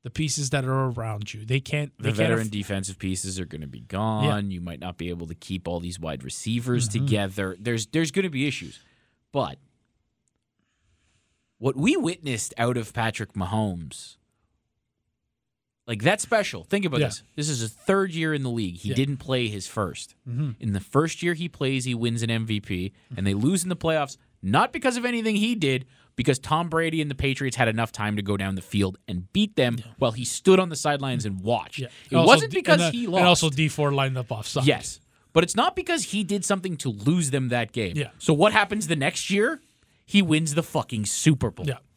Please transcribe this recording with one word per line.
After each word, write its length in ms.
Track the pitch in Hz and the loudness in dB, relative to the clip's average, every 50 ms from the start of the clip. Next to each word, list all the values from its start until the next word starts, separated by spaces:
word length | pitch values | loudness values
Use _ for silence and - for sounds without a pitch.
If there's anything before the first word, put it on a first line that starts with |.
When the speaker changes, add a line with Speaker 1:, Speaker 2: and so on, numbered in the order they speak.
| _ | _
Speaker 1:
The 80 | 127 | -8
pieces 400 | - - 160 143 - 151 143 127 | -4 -2 -2 -2 -2 -2 -2 -2
that 120 | 151 139 127 | -2 -2 0
are 200 | 131 135 135 131 131 | 0 0 0 0 0
around 420 | 120 120 113 110 107 104 107 - - | -2 -4 -6 -6 -6 -6 -8 -10 -10
you. 120 | 107 107 | -12 -4
They 120 | 110 131 135 | -2 -2 -2
can't, 320 | 131 - - 147 147 135 _ | 0 -2 -4 -4 -4 -6 _
Speaker 2:
The 60 | - - | -4 -2
Speaker 1:
they 60 | 113 | -2
can't 80 | 110 | 2
Speaker 2:
veteran 240 | 101 113 110 113 113 | 2 4 4 4 2
Speaker 1:
aff- 100 | 110 107 | 0 -2
Speaker 2:
defensive 480 | 104 104 101 - 101 98 95 95 92 - | -4 -6 -4 -2 -4 -4 -4 -6 -8 -6
pieces 400 | - 95 92 92 - 95 92 95 | -4 -4 -4 -2 -4 -6 -6 -6
are 60 | 90 | -8
gonna 200 | - - 76 76 | -8 -8 -12 -12
be 140 | 69 64 57 | -12 -12 -16
gone. 440 | 57 - 92 98 107 110 110 107 135 147 104 104 101 98 | -12 -8 -4 -2 -2 0 0 2 2 2 2 0 -2 -4
Speaker 1:
Yeah. 20 | 95 | -6
Speaker 2:
You 80 | 87 | -8
might 180 | 87 87 82 64 | -8 -10 -10 -10
not 180 | 85 90 90 | -10 -12 -10
be 120 | - 82 87 | -8 -8 -8
able 160 | 87 85 85 | -6 -8 -8
to 80 | 80 85 | -10 -12
keep 340 | - - - 95 90 - | -14 -8 -6 -6 -6 -4
all 120 | 85 87 87 | -4 -6 -4
these 200 | 85 87 90 92 | -6 -8 -8 -8
wide 240 | 80 78 73 64 65 | -8 -8 -8 -8 -10
receivers 640 | 65 - - - 110 117 120 120 127 123 120 120 | -10 -12 -8 -4 -4 -4 -2 0 0 0 0 0
Speaker 1:
Mm-hmm. 180 | 107 101 123 135 | 0 0 -2 2
Speaker 2:
together. 520 | 139 113 104 101 95 95 101 98 92 92 90 | 2 2 2 0 -2 -2 -4 -4 -4 -4 -6
There's, 280 | 104 120 117 113 107 | -4 -4 -2 -4 -4
there's 240 | _ - 160 165 156 | _ -2 -2 0 0
gonna 180 | - 196 190 180 | 0 -2 -2 0
be 160 | 143 127 143 | -2 -2 -2
issues. 320 | 147 131 - 85 - - - _ _ _ _ _ _ _ _ _ _ | -2 -2 -6 -10 -14 -16 -20 _ _ _ _ _ _ _ _ _ _
But 260 | - 143 117 78 67 - _ _ _ _ _ _ _ _ _ _ _ _ _ _ _ _ _ _ _ _ _ _ _ _ _ _ _ _ _ _ _ _ _ _ _ _ _ _ _ | -2 -2 -2 -2 -6 -12 _ _ _ _ _ _ _ _ _ _ _ _ _ _ _ _ _ _ _ _ _ _ _ _ _ _ _ _ _ _ _ _ _ _ _ _ _ _ _
what 180 | _ 113 135 135 | _ -2 -2 0
we 220 | 127 156 233 339 | 4 4 4 4
witnessed 560 | 381 254 165 180 - 160 139 123 107 - - - | 4 2 0 -2 -4 -4 -4 -4 -4 -4 -8 -2
out 220 | - 117 123 123 | 0 0 2 2
of 160 | 120 110 - - | 0 -4 -4 -4
Patrick 400 | 123 113 113 110 - 107 - _ | -2 -2 -2 -2 -4 -8 -8 _
Mahomes, 840 | 95 90 90 104 110 110 101 90 87 82 67 - - - - - _ _ _ _ _ _ _ _ _ _ _ _ _ _ _ _ _ _ _ _ _ _ _ _ _ _ _ _ _ _ _ _ _ _ | -6 -4 -2 0 0 0 0 -4 -6 -10 -12 -14 -16 -18 -20 -20 _ _ _ _ _ _ _ _ _ _ _ _ _ _ _ _ _ _ _ _ _ _ _ _ _ _ _ _ _ _ _ _ _ _
like, 160 | - 117 104 110 | -8 -6 2 2
that's 180 | 165 208 214 | 2 2 2
special. 420 | - - 233 214 196 - - 92 80 | 0 0 0 0 0 -2 -8 -10 -4
Think 200 | _ 196 202 196 | _ -2 0 0
about 140 | 165 156 156 | 0 0 0
Speaker 1:
Yeah. 80 | 147 | 0
Speaker 2:
this. 160 | 113 104 - - _ _ | 0 -2 -8 -14 _ _
This 140 | - 147 156 | -4 -2 -2
is 100 | 147 120 | -2 -2
his 100 | 113 110 - | -4 -6 -6
third 380 | _ - - 190 196 196 190 | _ 0 2 4 4 2 0
year 200 | 160 165 160 156 156 | -2 -2 0 0 0
in 100 | 143 135 | 0 -2
the 60 | 123 | -2
league. 240 | 117 117 107 90 87 | -2 -2 -2 -4 -4
He 120 | 90 - 107 | -6 -6 -2
Speaker 1:
Yeah. 60 | 131 | 0
Speaker 2:
didn't 220 | 123 135 139 139 | 0 0 0 -2
play 300 | 135 - - 131 127 123 | -6 -4 -2 0 0 0
his 180 | 107 104 98 92 | -2 -4 -6 -8
first. 480 | - - 113 101 85 - - - - _ _ _ 127 | -6 -4 -2 -2 -2 -4 -10 -14 -16 _ _ _ -8
Speaker 1:
Mm-hmm. 220 | 117 131 151 139 110 - | -4 -4 -4 -4 -4 -4
Speaker 2:
In 140 | 127 113 101 | -2 -2 -2
the 60 | 98 | -2
first 420 | 98 - - 139 160 160 - - 165 | -4 0 2 2 2 2 -2 -2 -2
year 100 | 175 175 | -2 -2
he 160 | 156 175 170 | -2 -4 -8
plays, 360 | - - 143 135 135 131 123 | -4 -2 -2 0 0 0 -2
he 100 | 131 123 | -2 -2
wins 260 | 113 117 117 117 117 | 0 0 0 0 0
an 80 | 117 117 | 0 0
M 160 | 113 113 113 | 0 0 0
V 140 | 110 110 107 | -2 -2 -4
P, 320 | - - 98 87 92 98 _ _ _ _ 131 | -2 -4 -4 -4 -4 -6 _ _ _ _ -6
and 80 | - 95 | 0 0
they 80 | 101 98 | 2 2
lose 300 | 104 113 147 196 190 180 | 4 2 2 2 2 0
in 60 | 185 | -2
the 60 | 180 | -4
playoffs, 420 | - - 165 160 156 143 135 - _ _ _ _ _ - | -2 -2 0 0 0 -2 -4 -8 _ _ _ _ _ -2
not 280 | 92 - - 233 247 | 2 4 4 2 2
because 260 | - 320 - 262 240 | 0 0 0 0 0
of 80 | 240 240 | 0 -2
anything 300 | 247 240 233 220 220 214 | -2 -2 0 0 0 2
he 180 | 196 208 233 240 | 2 2 2 2
did, 300 | 214 156 139 131 127 131 _ _ _ _ _ _ | 0 2 0 0 0 -2 _ _ _ _ _ _
because 220 | - 123 147 135 - | 0 2 2 2 0
Tom 300 | - - 156 160 175 165 | 0 0 0 0 0 0
Brady 320 | 156 160 165 165 160 160 | 0 0 0 2 0 0
and 100 | 151 147 | -2 -2
the 40 | 139 | -2
Patriots 420 | 131 139 139 131 - 139 131 113 | -2 0 -2 0 0 -2 -4 0
had 100 | 123 123 | 2 0
enough 240 | 113 110 113 113 110 | 2 2 0 -2 -2
time 240 | - - 104 107 104 | -2 -4 -2 -2 0
to 60 | 104 | -2
go 160 | 101 98 101 | 0 0 0
down 180 | 98 98 98 95 | 0 0 -2 -4
the 60 | 92 | -4
field 360 | - - - 101 98 95 92 - _ | -6 -2 0 2 2 2 0 -8 _
and 260 | - 92 90 90 - - | -8 -6 -6 -6 -4 0
beat 240 | 196 214 208 - | 0 0 0 2
them 180 | - 131 123 117 | 2 2 2 0
Speaker 1:
Yeah. 60 | 120 - - - | -4 -8 -12 -4
Speaker 2:
while 140 | - 135 120 107 | 0 0 0 0
he 100 | 127 120 | -2 -6
stood 360 | - - - _ 190 190 185 | -6 -6 2 _ 6 6 6
on 80 | 185 175 | 6 0
the 60 | 156 | -4
sidelines 480 | - - 151 143 139 139 135 123 117 - | -4 -2 -2 -2 0 -2 -2 -2 -2 -2
and 160 | 107 98 92 | -4 -6 -4
watched. 360 | 92 110 120 104 - - - - | 0 0 0 0 -2 -8 -10 -10
Speaker 1:
Yeah. 80 | 131 | -10
Speaker 2:
It 240 | 120 - - - - | -10 -12 -20 -10 2
Speaker 1:
And 80 | 135 165 | 4 8
also 80 | 165 | 10
Speaker 2:
wasn't 240 | 190 262 - - - 175 | 10 8 8 6 -2 -4
Speaker 1:
D-, 60 | 381 | -2
Speaker 2:
because 200 | - 349 311 170 | 4 4 4 6
Speaker 1:
and, 40 | 175 | 4
uh, 80 | 165 | 2
Speaker 2:
he 120 | 233 240 240 | 0 -2 -4
Speaker 1:
and 100 | 196 175 | 0 4
Speaker 2:
lost. 120 | 185 180 | 6 6
Speaker 1:
also 240 | 180 180 175 165 156 | 6 6 6 4 0
Dee 180 | 135 135 160 | 2 2 0
Ford 260 | 147 - - 147 143 139 | 0 2 0 0 0 2
lined 240 | 139 135 135 131 | 0 0 0 -2
up 140 | 127 120 - | -4 -6 -6
offside. 340 | 120 107 104 - - 147 131 | -8 -8 -6 -4 -2 2 4
Speaker 2:
Yes. 360 | 147 123 76 - - - - _ _ _ _ _ _ _ | 4 2 2 -2 -10 -14 -14 _ _ _ _ _ _ _
But 100 | 160 175 | 2 2
it's 120 | 170 - | 4 2
not 180 | 208 277 370 370 | 0 0 2 0
because 300 | 381 - - 339 302 185 | -2 -2 -2 -2 -2 -2
he 180 | - - 208 208 | -4 -4 -4 -2
did 220 | 160 202 202 - | 0 -2 -2 0
something 320 | - 202 190 175 190 165 | 0 -2 -2 0 -6 -6
to 120 | 139 - 135 | -4 -4 -4
lose 420 | 107 101 101 135 170 180 160 135 | -4 0 2 2 2 4 2 0
them 180 | 131 139 131 123 | 0 -2 0 0
that 240 | 123 120 117 - - | 0 0 -2 -2 -2
game. 240 | 123 107 90 82 | -4 -4 -2 -2
Speaker 1:
Yeah. 140 | 151 139 - - | -4 -6 -6 -10
Speaker 2:
So 160 | - - - 156 | -2 2 2 4
what 200 | 143 185 214 202 | 6 6 6 6
happens 340 | 220 202 - 208 220 196 | 4 2 2 -2 -4 -2
the 80 | 156 170 | -2 0
next 340 | 147 135 160 - - - - | 0 0 -2 -2 -4 -4 0
year? 320 | 190 202 214 277 330 - _ _ _ _ _ _ _ _ _ | 0 2 2 0 -2 -4 _ _ _ _ _ _ _ _ _
He 160 | - - 202 | 4 4 4
wins 320 | 190 160 151 156 165 156 143 | 6 6 4 2 2 2 0
the 80 | 165 160 | -2 -2
fucking 420 | - - 143 - - 123 107 104 | 0 -2 -2 -2 0 -4 -4 -2
Super 460 | 104 - - - 156 151 - - 107 | -2 -4 2 4 4 4 4 0 -4
Bowl. 140 | - - 87 | -4 -4 -4
Speaker 1:
Yeah. 120 | 139 127 - _ _ _ | -4 -4 -6 _ _ _